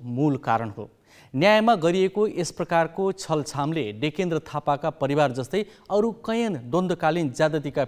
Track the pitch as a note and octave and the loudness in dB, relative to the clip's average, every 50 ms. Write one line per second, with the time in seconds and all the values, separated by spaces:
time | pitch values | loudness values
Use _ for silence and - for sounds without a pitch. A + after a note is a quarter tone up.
0 | A#2+ B2 A#2+ B2 D3 D3+ C3+ B2 - C3 A2+ A2 A2+ A2 G2+ - G#2 - _ _ | -10 -8 -2 0 2 2 2 0 0 0 0 0 0 -4 -8 -10 -12 -14 _ _
1 | _ _ - - - _ - C3 E3 G3+ G#3+ A3 A3 A#3 A#3 F#3 D#3 E3+ F3 F#3+ | _ _ -20 -20 -20 _ -2 2 4 6 6 6 6 4 2 4 2 2 2 2
2 | F#3 F#3+ F#3 G#3 G#3+ G#3+ - E3 E3+ - - - E3+ - E3+ E3 E3 D#3+ D#3+ - | 2 2 2 0 0 0 0 -4 -4 -4 -4 -6 -4 0 2 2 2 0 -2 -2
3 | F#3+ G3 F#3 F#3+ - - D#3+ D#3 C#3+ - - C#3 C#3+ D3+ E3 E3 B2+ G#2 G#2 G#2+ | -2 -2 -2 -4 -4 -2 -2 -2 -2 -4 -4 -4 -4 -2 -2 -2 -4 -4 -4 -4
4 | C3 D#3 D3+ - F#3 F3 E3 D#3 - - - D3 - - C#3+ C#3+ - D#3+ - - | -4 -4 -2 -2 -2 -2 -2 -4 -4 -4 -8 -4 -2 -2 -2 0 -2 -4 -4 -2
5 | C#3 C3+ C#3+ D3+ D3 C3+ B2 B2+ B2+ - - G3 G#3 - - - - _ F#3 G#3 | -2 0 2 2 2 2 0 -4 -6 -4 -4 -4 -4 -4 -10 -20 -10 _ 0 0
6 | G#3+ A#3 G#3 A#3 - - A3+ A#3 A#3 A3+ F#3 C3 A#2+ A#2+ B2+ F3 F#3 F3+ F3 E3+ | 0 0 -2 -6 -6 -4 -2 -2 0 -2 -2 -6 -6 -2 0 0 0 0 -2 0
7 | E3 D#3 D#3+ F3 E3 C#3 B2 - D#3 D#3 D3+ C#3+ C#3 D3 C3 D3+ C3+ | 0 0 2 2 0 -2 0 0 0 2 2 -2 -4 -2 -2 -2 -2